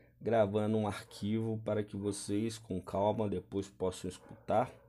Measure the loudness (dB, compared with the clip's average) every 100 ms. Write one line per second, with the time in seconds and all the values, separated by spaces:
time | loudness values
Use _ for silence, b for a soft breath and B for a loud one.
0 | b _ 0 4 4 2 2 2 0 -2
1 | -10 -6 0 0 0 -2 0 -2 -2 -4
2 | -2 -2 -2 0 0 -4 -6 -6 -2 2
3 | 2 2 0 -2 -2 -4 -4 -2 -2 -2
4 | -8 -10 -14 -12 2 2 2 -4